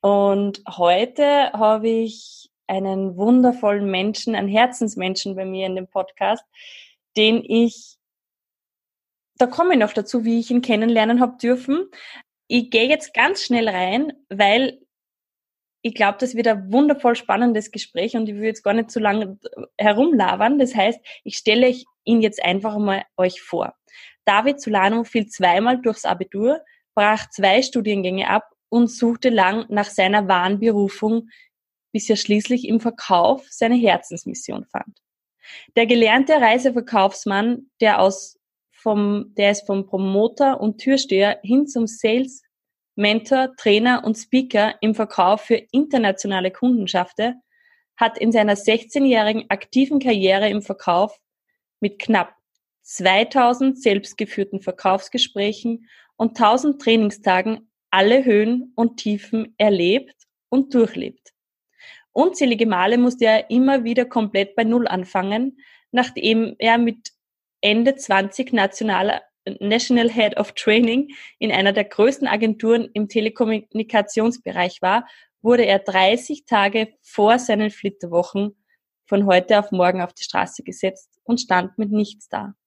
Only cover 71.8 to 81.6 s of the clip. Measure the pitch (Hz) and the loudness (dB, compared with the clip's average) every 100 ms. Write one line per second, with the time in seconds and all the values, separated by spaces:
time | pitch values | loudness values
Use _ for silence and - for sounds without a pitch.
71.8 | 202 - 226 269 277 214 220 220 220 233 | -4 2 0 2 -4 -2 -2 -2 0 0
72.8 | 226 208 208 226 214 226 226 220 214 214 | 0 -6 -4 -2 -4 -2 -2 -2 -6 -8
73.8 | 220 220 208 - 220 240 - 175 180 - | -2 -2 -2 -2 -2 -2 -8 -4 -6 -4
74.8 | 185 214 240 - _ _ 214 240 208 196 | -2 -2 -4 -20 _ _ 0 2 4 2
75.8 | 196 185 190 240 - 294 _ 220 202 220 | 0 2 2 2 -4 -12 _ 2 2 0
76.8 | 220 _ _ - 208 247 254 214 214 - | -6 _ _ 0 2 2 2 -2 -2 -4
77.8 | 202 196 175 170 175 196 208 202 _ _ | -8 -8 -4 -2 -2 -4 -6 -8 _ _
78.8 | _ _ _ 202 202 180 185 208 208 185 | _ _ _ 0 4 2 4 0 2 0
79.8 | 180 185 185 - - 185 180 - - 185 | 0 0 -6 -10 -8 -6 -6 -8 -16 -6
80.8 | 190 190 _ _ - 240 - 180 | -6 -6 _ _ -6 -4 0 -2